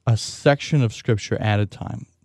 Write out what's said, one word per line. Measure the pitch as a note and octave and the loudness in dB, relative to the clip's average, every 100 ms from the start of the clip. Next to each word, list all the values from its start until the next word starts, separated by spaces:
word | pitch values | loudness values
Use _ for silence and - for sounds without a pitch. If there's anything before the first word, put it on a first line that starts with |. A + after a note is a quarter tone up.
| - | 0
a | A2+ | 0
section | - - D3+ C#3+ - D3+ | -2 0 2 2 2 2
of | A#2 | 2
Scripture | - - G#2+ - - | 0 -2 -2 -2 -2
at | G#2+ G#2 | 0 2
a | G#2 | 0
time. | - - A2+ - _ | -4 -10 -10 -14 _